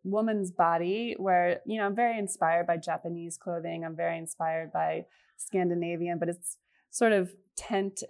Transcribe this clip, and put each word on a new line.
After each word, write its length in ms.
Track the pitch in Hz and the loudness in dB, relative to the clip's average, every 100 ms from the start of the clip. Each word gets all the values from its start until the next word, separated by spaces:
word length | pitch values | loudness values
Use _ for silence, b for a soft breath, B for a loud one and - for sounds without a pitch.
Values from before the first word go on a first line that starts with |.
woman's 480 | 190 208 220 214 185 | -2 0 2 0 0
body 640 | 180 170 170 175 214 240 - | 2 4 4 0 -2 -2 -2
where, 420 | 190 180 175 175 - | 2 4 4 2 -2
you 120 | 220 | -2
know, 80 | 202 | 0
I'm 80 | |
very 240 | 202 240 226 | 2 2 0
inspired 480 | 196 - 165 170 170 | -4 0 2 2 2
by 120 | 165 | 0
Japanese 580 | 165 160 170 170 170 - | -2 -4 -4 -8 -8 -10
clothing. 480 | 185 170 165 165 | -6 -6 -4 -6
I'm 120 | 165 160 | -6 -4
very 220 | 170 165 | -2 -2
inspired 540 | 165 - 165 160 156 | -6 -4 -2 -2 -2
by 340 | 160 160 160 - _ _ - | -2 0 -2 -6 _ _ -14
Scandinavian, 840 | - 190 175 175 170 165 175 170 | -2 2 2 2 -2 -2 -2 -2
but 100 | 170 | -2
it's 300 | 175 - - _ _ _ | -4 -6 -12 _ _ _
sort 220 | - 226 | 2 4
of 180 | 202 180 - _ - | 4 2 -6 _ -12
tent, 460 | - 196 196 - | -2 -2 -2 -6